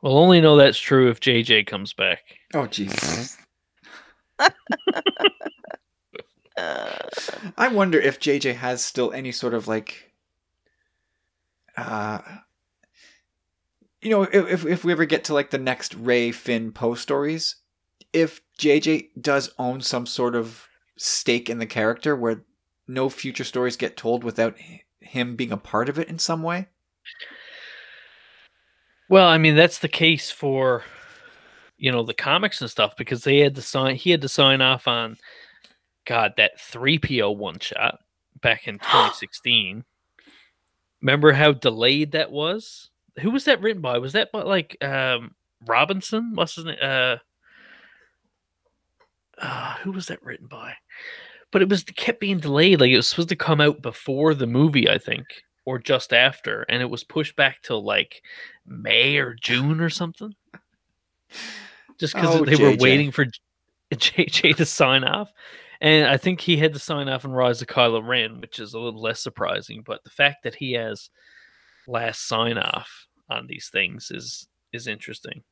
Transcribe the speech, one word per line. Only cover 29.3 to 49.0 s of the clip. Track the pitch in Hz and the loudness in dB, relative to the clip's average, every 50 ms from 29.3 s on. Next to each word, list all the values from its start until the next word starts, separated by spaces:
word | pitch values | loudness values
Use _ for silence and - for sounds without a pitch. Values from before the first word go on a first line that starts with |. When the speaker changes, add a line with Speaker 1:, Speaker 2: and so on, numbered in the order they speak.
| 165 160 | 8 6
Speaker 1:
mean, | 156 156 151 | 6 6 8
that's | 151 165 175 - - | 8 6 6 4 0
the | - 156 | -6 -4
case | - - 170 160 165 143 - - | -2 2 2 4 2 2 -2 -8
for, | - - - 143 135 135 135 131 123 117 - - - - - - - - - - - _ _ _ _ - _ _ _ | -10 -6 -4 -2 0 2 2 2 0 0 -4 -12 -20 -20 -20 -20 -20 -20 -20 -20 -20 _ _ _ _ -20 _ _ _
you | _ - 135 | _ -2 0
know, | 127 120 117 | 0 0 -2
the | 113 117 | -2 -4
comics | - - 135 143 175 202 208 - - | -6 -2 0 0 2 0 -2 -4 -4
and | - 113 | -10 -8
stuff, | - - 110 104 - | -2 0 0 0 0
because | - - - 135 120 - | -6 -8 -6 -6 -4 0
they | 143 135 143 | 2 6 6
had | 147 139 135 | 6 4 2
to | 139 120 | -2 -10
sign, | - - 139 131 131 135 | -6 -4 -2 -2 -2 -2
he | 135 - 180 175 | -2 0 0 0
had | 160 139 | 0 0
to | 135 | -4
sign | - - 143 135 135 135 135 | 2 4 4 4 4 4 2
off | 131 131 123 - | 2 0 0 -2
on, | - 120 117 117 113 110 - _ - - - - - _ _ _ - _ _ _ _ _ _ _ | -2 -2 -2 -4 -6 -10 -16 _ -20 -20 -20 -20 -20 _ _ _ -20 _ _ _ _ _ _ _
God, | - 120 117 113 104 - | -4 -2 0 0 0 2
that | - 107 104 - - | 2 2 2 2 -4
three | - - - 120 123 135 156 156 | -14 -14 -12 -4 0 0 0 0
P | - - 139 120 107 | 0 -2 -2 0 0
O | 101 | 0
one | 104 101 101 95 78 - | -2 -4 -6 -10 -10 -10
shot | - - - - 104 - - - _ _ _ _ _ _ _ - - | -12 -10 -6 -2 -2 -2 -4 -4 _ _ _ _ _ _ _ -2 0
back | 123 113 - - - | 0 0 0 -4 -12
in | 104 101 | -14 -12
Speaker 3:
<gasps> | - - | -4 2
Speaker 1:
twenty | - - - - - | 2 4 4 2 -2
sixteen. | - - - - - - 123 120 113 104 92 95 110 127 _ _ _ _ _ _ _ _ _ _ _ _ _ _ _ _ _ _ _ _ _ _ _ | -6 -14 -14 -16 -10 -4 -2 0 0 -2 -2 -8 -12 -16 _ _ _ _ _ _ _ _ _ _ _ _ _ _ _ _ _ _ _ _ _ _ _
Remember | - 135 135 147 147 151 143 | 0 0 2 6 6 6 6
how | 135 151 151 147 | 8 4 4 4
delayed | 131 - 131 113 110 117 120 135 143 151 147 143 | 4 0 -2 0 2 0 2 2 2 -2 -2 -2
that | 160 156 - | -4 -4 -4
was? | - 143 151 160 185 220 226 - - - - _ _ _ _ _ _ - | -4 -6 -4 -4 -6 -6 -8 -14 -20 -20 -20 _ _ _ _ _ _ -4
Who | 131 196 | -4 -2
was | 233 277 269 | -2 0 2
that | 311 269 220 180 | 2 2 2 2
written | 220 226 190 | -2 -2 -2
by? | 160 131 123 | -4 -4 -2
Was | 120 123 135 139 | -2 -4 -2 -2
that | 202 220 - | -2 -2 -2
by, | - 214 - | -4 -8 -4
like, | - 196 185 160 _ - - - | 0 0 0 -2 _ -10 -10 -8
um, | 139 139 135 135 131 127 120 117 113 _ _ _ _ _ _ 117 | -4 -4 -2 -2 0 -2 -4 -6 -10 _ _ _ _ _ _ -4
Robinson? | 117 113 120 139 151 190 190 185 - - 220 233 240 220 | 0 2 2 2 2 -2 -6 -6 -4 -4 -4 -4 -4 -4
What's | - 170 160 - | -4 -4 -4 -4
his | - 165 | -12 -12
name? | 165 - - - | -12 -8 -6 -4
Uh, | 139 135 131 127 127 123 120 _ _ _ _ _ _ _ _ - - - - - - _ _ _ _ _ _ _ _ _ _ _ _ _ _ _ _ _ _ _ _ _ _ | -2 0 0 0 0 -2 -4 _ _ _ _ _ _ _ _ -20 -20 -20 -20 -20 -20 _ _ _ _ _ _ _ _ _ _ _ _ _ _ _ _ _ _ _ _ _ _